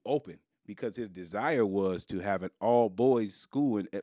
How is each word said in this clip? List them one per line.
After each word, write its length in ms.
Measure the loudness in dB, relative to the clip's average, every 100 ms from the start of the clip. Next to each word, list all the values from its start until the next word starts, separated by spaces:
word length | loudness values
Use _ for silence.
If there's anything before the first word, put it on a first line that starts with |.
| -2
open 320 | -4 -4 -18 _ _ -18
because 280 | -8 -8 -6
his 140 | -10
desire 560 | -10 -8 -4 0 2 2
was 400 | 2 2 0 -4
to 140 | -4
have 240 | -2 -2
an 80 | -4 -4
all-boys 720 | 2 4 4 2 4 4 2
school 440 | -6 -6 -2 0 0
in, 100 | -2 -8